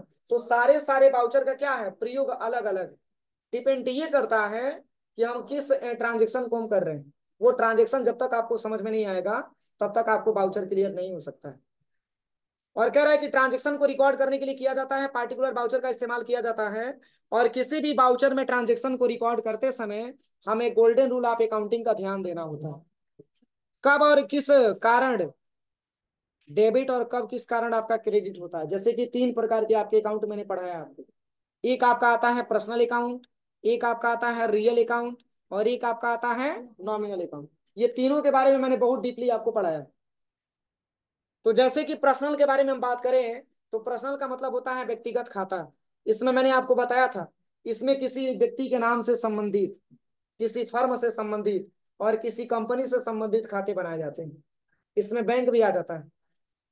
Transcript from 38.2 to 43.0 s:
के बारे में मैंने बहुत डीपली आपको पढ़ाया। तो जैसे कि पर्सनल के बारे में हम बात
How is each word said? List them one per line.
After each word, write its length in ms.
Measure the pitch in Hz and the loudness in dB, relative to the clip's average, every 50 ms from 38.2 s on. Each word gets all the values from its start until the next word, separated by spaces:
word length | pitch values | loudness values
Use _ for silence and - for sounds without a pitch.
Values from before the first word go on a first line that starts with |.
| 285 | 2
के 80 | 285 | 4
बारे 200 | 269 269 269 277 | 4 4 6 6
में 80 | 277 269 | 4 4
मैंने 180 | 254 262 254 | 2 2 2
बहुत 240 | 214 247 240 262 233 | 2 2 2 2 0
डीपली 280 | 196 247 247 - 247 247 | -2 -4 -4 -4 -2 0
आपको 220 | 233 220 220 233 | 0 0 0 -2
पढ़ाया। 360 | 208 220 190 170 160 151 143 - _ _ _ _ _ _ _ _ _ _ _ _ _ _ _ _ _ _ _ _ _ _ _ _ _ _ _ _ _ _ - | -2 0 0 -2 -2 -4 -8 -12 _ _ _ _ _ _ _ _ _ _ _ _ _ _ _ _ _ _ _ _ _ _ _ _ _ _ _ _ _ _ 0
तो 80 | 220 220 | 2 4
जैसे 320 | 214 254 254 - 302 302 | 6 4 4 4 0 -2
कि 100 | 302 302 | -2 -2
पर्सनल 420 | - - 269 262 262 277 294 294 | 0 2 2 2 2 0 -2 2
के 100 | 285 285 | 2 4
बारे 180 | 277 269 277 277 | 4 4 4 2
में 80 | 269 269 | 2 0
हम 80 | 247 | -2
बात 200 | 220 247 247 247 | -2 -4 -2 -2